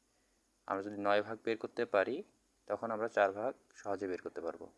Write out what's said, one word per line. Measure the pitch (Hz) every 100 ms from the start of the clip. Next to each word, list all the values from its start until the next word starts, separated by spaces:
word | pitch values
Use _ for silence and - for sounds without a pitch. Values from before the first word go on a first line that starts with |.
| _ _ _ _ _ _ -
আমরা | 98
যদি | 101 104
নয় | 101 104
ভাগ | 104 110
বের | - 110
করতে | 117 -
পারি, | 117 101 95 139 214 _ _ _ -
তখন | 104 113
আমরা | 110 113
চার | - 101
ভাগ | 98 120 143 _
সহজে | - 104 98 98
বের | 87
করতে | - -
পারবো। | 82 78 82